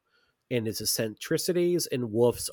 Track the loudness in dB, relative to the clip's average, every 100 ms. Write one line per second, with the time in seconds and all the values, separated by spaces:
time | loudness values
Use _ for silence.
0 | _ _ _ _ -4 -2 -2 -4 -2 -2
1 | -2 -6 -2 -2 0 0 2 2 0 -4
2 | 0 4 4 4 -4